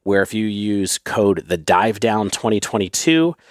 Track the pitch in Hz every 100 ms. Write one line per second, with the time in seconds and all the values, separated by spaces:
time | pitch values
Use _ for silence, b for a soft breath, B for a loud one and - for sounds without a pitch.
0 | 98 98 98 110 107 104 104 101 95 -
1 | - - 101 85 76 87 80 90 113 101
2 | 113 107 101 - 113 104 - 110 92 -
3 | 165 160 165 165 b